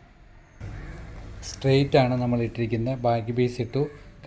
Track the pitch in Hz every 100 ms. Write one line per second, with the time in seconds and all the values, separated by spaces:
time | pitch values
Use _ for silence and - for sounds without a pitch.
0 | - - - - - - - - - -
1 | - - - - - - 135 135 139 147
2 | 123 127 123 120 117 117 113 113 117 127
3 | 120 117 113 123 123 123 113 135 147 -
4 | - -